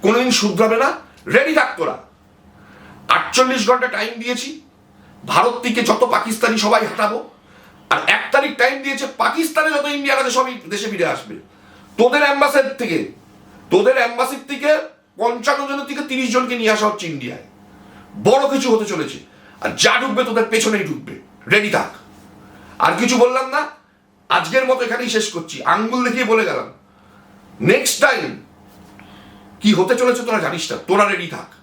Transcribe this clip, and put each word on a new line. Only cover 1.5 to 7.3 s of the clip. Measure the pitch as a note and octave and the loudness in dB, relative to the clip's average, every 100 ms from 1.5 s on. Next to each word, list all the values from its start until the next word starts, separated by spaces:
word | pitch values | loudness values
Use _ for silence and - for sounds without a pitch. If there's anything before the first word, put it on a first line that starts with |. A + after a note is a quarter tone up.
থাক | D#4 C4 - | 2 0 -2
তোরা। | D#3+ - - _ _ _ - - - - - - - | -6 -6 -14 _ _ _ -20 -20 -20 -20 -20 -20 -2
আটচল্লিশ | C#3 - - B3+ B3+ G#3 | 0 0 2 2 2 2
ঘন্টা | B3+ B3+ | 2 2
টাইম | A#3 A3 A#3 | -2 -6 -6
দিয়েছি, | A#3 B3 C#4 D#4+ - _ _ _ - - - | -6 -6 -6 -12 -18 _ _ _ -20 -20 -2
ভারত | - B3 A#3+ | 2 2 0
থেকে | B3 A3+ | -2 -2
যত | A3+ G#3 | 2 2
পাকিস্তানি | A#3+ B3+ A3+ G#3+ A#3 A3 | 4 2 -2 -2 0 0
সবাই | G#3 A3 G#3+ | 2 2 2
হাঁটাবো, | - G#3+ A3 - | -2 -2 -2 -8